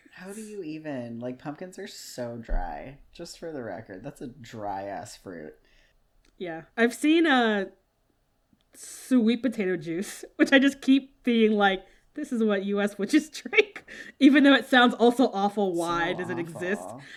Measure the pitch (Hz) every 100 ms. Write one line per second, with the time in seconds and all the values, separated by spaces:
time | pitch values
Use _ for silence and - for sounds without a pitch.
0 | _ - 185 214 214 208 156 156 156 135
1 | 120 117 123 127 151 143 185 185 202 -
2 | - - 120 120 - - 87 73 92 143
3 | _ - 170 - 165 147 110 90 107 92
4 | 139 - 139 127 113 113 101 98 101 92
5 | - - - 85 76 - _ _ _ _
6 | _ _ _ _ 180 160 156 - 233 233
7 | 302 330 320 254 233 208 190 _ _ _
8 | _ _ _ _ _ _ _ - - -
9 | - 254 220 240 240 220 185 180 160 165
10 | 208 - - - 294 269 277 277 - 269
11 | 269 _ - 233 214 214 196 190 - _
12 | _ - 302 240 220 202 196 202 202 -
13 | 190 302 302 - - 427 415 - - -
14 | - _ 277 285 277 269 - 254 247 247
15 | 233 240 254 196 202 214 196 170 170 170
16 | 170 180 180 175 170 160 180 202 92 123
17 | -